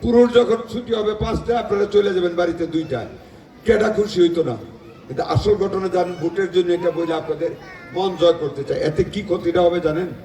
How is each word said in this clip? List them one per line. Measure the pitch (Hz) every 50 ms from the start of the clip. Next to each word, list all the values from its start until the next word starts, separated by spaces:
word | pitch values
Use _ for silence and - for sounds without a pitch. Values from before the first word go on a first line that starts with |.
পুরুষ | - 233 240 233 240 240 233
যখন | 240 240 185 226 226 - - 208
ছুটি | 233 240 - 226
হবে | 220 202 214 214
পাঁচটায়, | 208 214 220 220 - - - 233 240
আপনারা | 214 - 196 202 202
চলে | 196 - 208 202 202 190
যাবেন | 180 175 175 170
বাড়িতে | 170 175 170 165 170 170 156
দুইটায়। | 156 160 160 127 131 120 104 95 - - - - - - - - - - -
কেডা | - 220 208 220 220
খুশি | 214 - 208 202 - 180
হইতো | 175 165 170 165 156
না? | 135 120 107 98 - - - - - - - - -
কিন্তু | 135 135 156
আসল | - 160 - - 208 208
ঘটনা | 196 190 196 196 190 185 185
জানেন, | 175 180 180 - 175
ভোটের | - 147 165 165 196 196 175
জন্য | 165 180 180 175
এটা | 175 170 175 175
বলে | 151 160 170 165 165
আপনাদের | 160 160 - 156 143 165 160 - - - - - - - - 127
মন | 170 190 196 180
জয় | 156 160 170 165
করতে | 165 156 143 123 139 135
চায়। | - 139 -
এতে | - 156 156 175 185
কি | - - 208
ক্ষতিটা | 202 - 175 180 175 175 170 180
হবে | 180 175 175 175
জানেন? | 160 160 151 165 185 175 135 - -